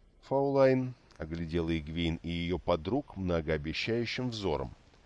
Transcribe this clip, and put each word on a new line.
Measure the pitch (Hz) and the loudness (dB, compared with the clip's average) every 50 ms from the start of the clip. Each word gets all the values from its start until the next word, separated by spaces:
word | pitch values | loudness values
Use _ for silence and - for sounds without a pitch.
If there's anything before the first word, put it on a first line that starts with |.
| - - _ _ - | -20 -20 _ _ -6
Фаулайн | - 135 139 139 139 139 139 135 131 131 131 127 127 123 - - - - - | 0 2 2 2 4 6 6 6 6 6 4 2 -2 -6 -12 -18 -20 -14 -10
оглядела | 80 78 82 82 85 78 80 87 82 80 82 82 | -8 -6 -6 -6 -4 -2 0 0 2 2 0 -2
Игвейн | 73 78 80 85 85 82 80 80 - | -2 -4 -4 0 0 0 0 -2 -2
и | 85 | -4
ее | 85 85 85 85 90 82 | -4 -2 -2 -2 -2 -2
подруг | - - 87 82 78 95 113 143 - - - | 0 0 0 0 0 -2 -2 -2 -4 -6 -8
многообещающим | 95 95 90 87 82 76 78 80 78 73 80 76 - - 117 113 120 117 110 - - 127 127 | -6 -2 0 0 0 0 0 -2 -2 -2 -4 -6 -4 -2 -2 -2 -2 -2 -4 -4 -4 -4 -4
взором. | 113 107 101 90 73 67 65 60 - - - - - - - | -4 -2 -2 -2 0 -2 -2 -6 -10 -16 -20 -20 -20 -20 -20